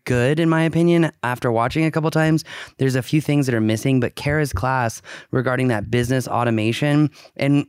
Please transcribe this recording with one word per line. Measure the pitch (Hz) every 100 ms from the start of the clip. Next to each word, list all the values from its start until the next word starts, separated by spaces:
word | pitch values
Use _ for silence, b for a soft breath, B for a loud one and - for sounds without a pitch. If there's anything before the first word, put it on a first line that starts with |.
| -
good, | 123 123 156
in | 165
my | 160
opinion, | 165 160 170 170 160 -
after | 120 123 127
watching | 113 120 151 160
a |
couple | 160 160
times. | 160 156 160 - B B B
There's | 135 127
a |
few | - 160
things | 143 147 131
that | 113
are |
missing, | 107 110 135 131
but | 120 -
Kara's | 147 151 147
class | - 127 131 113 - B B B
regarding | 127 127 127 127
that | 110 98
business | 120 123 131 -
automation, | 113 120 110 110 117 147 147 151 B B -
and, | 139 143